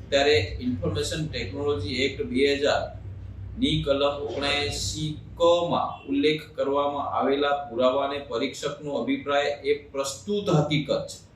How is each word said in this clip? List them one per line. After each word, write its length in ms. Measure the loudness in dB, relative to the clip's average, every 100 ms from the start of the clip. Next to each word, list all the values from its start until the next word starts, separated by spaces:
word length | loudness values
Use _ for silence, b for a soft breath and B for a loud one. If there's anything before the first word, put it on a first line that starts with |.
| 0
ત્યારે 500 | 2 6 4 2 -4
ઇન્ફોર્મેશન 680 | -2 -2 -2 -2 -2 -2 -4
ટેકનોલોજી 680 | -4 -6 -2 0 0 -2
એક્ટ 280 | 0 0 0
બે 320 | -2 2 4
હજાર 280 | 4 2 2 0 -8 -12 -12 -12 -12 -12 -2
ની 240 | 0 2
કલમ 320 | 2 2 2 0
ઓગણએંસી 920 | -4 -2 -2 0 -2 -4 -6 -4 -4 -6 -10 4
ક 40 | 6 6 4
માં 380 | 0 -2 -6 -2
ઉલ્લેખ 460 | 2 4 2 -4
કરવામાં 540 | -4 0 2 0 -2 -2
આવેલા 480 | 0 2 2 2 0 -2
પુરાવાને 480 | 2 4 4 0 -4
પરીક્ષકનો 720 | -4 -2 -2 -4 -6 -6 -6
અભિપ્રાય 520 | -4 -2 -2 0 0
એ 300 | 0 -2 0
પ્રસ્તુત 720 | -2 -2 -6 -4 -6 -4 -2 2
હકીકત 600 | 2 4 0 0 -2 -2
છે. 220 | -12 -20